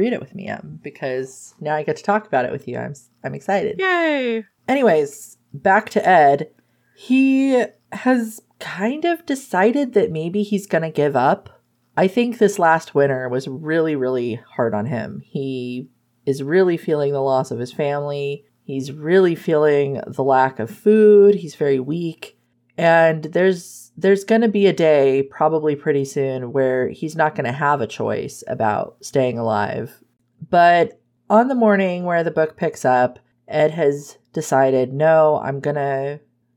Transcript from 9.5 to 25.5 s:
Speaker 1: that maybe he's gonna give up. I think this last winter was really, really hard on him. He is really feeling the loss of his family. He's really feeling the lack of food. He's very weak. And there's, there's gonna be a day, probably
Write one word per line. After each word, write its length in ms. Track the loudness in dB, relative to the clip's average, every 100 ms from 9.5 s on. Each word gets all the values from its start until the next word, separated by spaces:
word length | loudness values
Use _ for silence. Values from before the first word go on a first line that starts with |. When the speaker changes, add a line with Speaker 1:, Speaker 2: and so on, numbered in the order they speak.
| 0 2 2 0
Speaker 1:
that 180 | 0 0
maybe 320 | -2 -4 -4
he's 240 | -2 -4 -2
gonna 240 | -4 -2
give 240 | -2 0 2
up. 460 | 2 0 -4 _ _ _ _ -2
I 120 | 0
think 300 | 0 -2 2
this 220 | 0 4
last 340 | 2 2 0
winter 360 | 0 2 0 -4
was 180 | -6 -6
really, 480 | -10 -2 0 0 0
really 400 | -2 -2 -4 -6 -10 -4
hard 180 | -2 -2
on 100 | -4
him. 360 | -6 -8 -14 -12
He 640 | -8 -8 -8 -8 -10 -14 _ _ _ -6
is 180 | -6
really 340 | 0 2 2 0
feeling 360 | -2 -2 -2
the 80 | -2
loss 280 | 0 0 -2
of 80 | -6
his 120 | -8
family. 720 | -4 -4 -4 -6 -6 -6 -8 _ _
He's 280 | -10 -10 -8
really 440 | -8 0 4 4 0
feeling 680 | 0 2 4 2 0 -4 -8
the 160 | -4
lack 360 | 2 4 2 0
of 100 | -10
food. 640 | -2 2 6 8 8 8 4
He's 200 | -2 -4
very 240 | 0 0
weak. 580 | -2 -6 -6 -8 -18 _ _ _ _ -2
And 460 | 2 6 4 2
there's, 680 | -2 0 2 0 -6 -20 -20 -2
there's 280 | 2 2
gonna 260 | 2 2 2
be 180 | 4 2
a 60 |
day, 500 | 4 4 6 4 2
probably 520 | 0 0 0